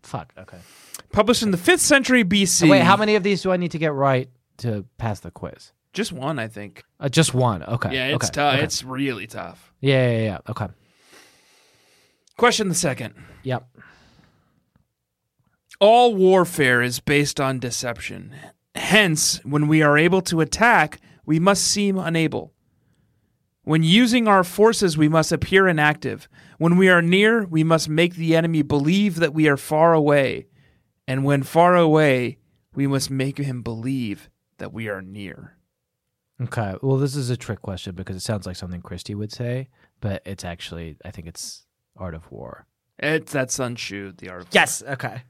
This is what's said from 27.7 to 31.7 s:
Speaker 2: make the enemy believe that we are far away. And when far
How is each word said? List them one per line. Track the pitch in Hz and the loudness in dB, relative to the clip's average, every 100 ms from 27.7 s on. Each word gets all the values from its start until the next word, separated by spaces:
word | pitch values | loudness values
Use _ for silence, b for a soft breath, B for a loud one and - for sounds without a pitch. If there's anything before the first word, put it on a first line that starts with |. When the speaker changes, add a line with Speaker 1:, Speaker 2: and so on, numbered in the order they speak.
| 160 156 | 2 0
Speaker 2:
make | 156 170 175 | 0 0 -2
the | 165 160 | 0 2
enemy | 165 165 | 2 -2
believe | 135 147 143 190 208 165 | 0 0 0 0 0 0
that | 165 | -2
we | 156 156 | 2 2
are | 139 | 0
far | - 156 165 | -2 2 4
away. | 160 147 143 131 95 - _ _ _ _ _ - | 4 4 2 0 -4 -12 _ _ _ _ _ -8
And | 131 | -4
when | 135 139 | 0 0
far | 131 160 175 | 0 2 4